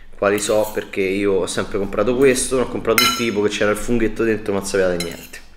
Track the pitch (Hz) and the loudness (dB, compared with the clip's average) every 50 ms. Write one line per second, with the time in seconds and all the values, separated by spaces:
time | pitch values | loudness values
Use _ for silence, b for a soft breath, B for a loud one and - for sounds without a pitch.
0 | B B - - 104 101 104 104 104 - 107 107 107 - - 107 - - - 101 | B B -6 0 2 2 2 2 2 2 2 2 2 0 -2 -6 -6 -4 -2 -2
1 | 95 92 95 101 101 101 98 92 87 - - 113 98 - - 101 98 95 - 107 | 0 0 0 2 2 2 2 2 0 0 -2 -4 -4 -2 -2 -4 -4 -2 -2 0
2 | 104 120 123 123 139 135 123 123 - - 127 127 117 - - 107 101 113 113 107 | 0 0 2 4 4 4 4 2 0 -2 0 -2 -2 -2 -4 -4 -2 0 2 2
3 | - - - - 120 117 101 104 104 104 - - 107 104 104 - - - 120 117 | 2 0 0 0 -2 -2 0 0 0 0 0 0 0 0 0 0 0 0 2 2
4 | 113 104 107 - 113 113 110 104 - - 98 98 95 - - 98 92 90 87 85 | 2 0 0 0 0 0 0 0 -2 -2 -2 -2 -2 0 0 2 2 2 2 0
5 | 85 85 - - - - - - - - - | -4 -6 -8 -12 -14 -18 -18 -20 -20 -20 -20